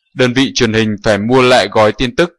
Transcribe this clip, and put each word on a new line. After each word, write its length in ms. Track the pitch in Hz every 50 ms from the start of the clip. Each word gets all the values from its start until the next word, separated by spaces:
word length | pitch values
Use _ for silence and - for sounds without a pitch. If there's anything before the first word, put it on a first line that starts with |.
| _ _ _
đơn 180 | 127 127 123 120
vị 180 | 135 135 110 90
truyền 200 | - 123 113 107
hình 220 | 110 113 107 104 101 -
phải 140 | 113 104
mua 240 | 101 104 117 127 131
lại 260 | 123 127 127 117 95 104
gói 200 | - 113 107 107
tin 240 | 107 - 131 123 120
tức 160 | - 170 170 -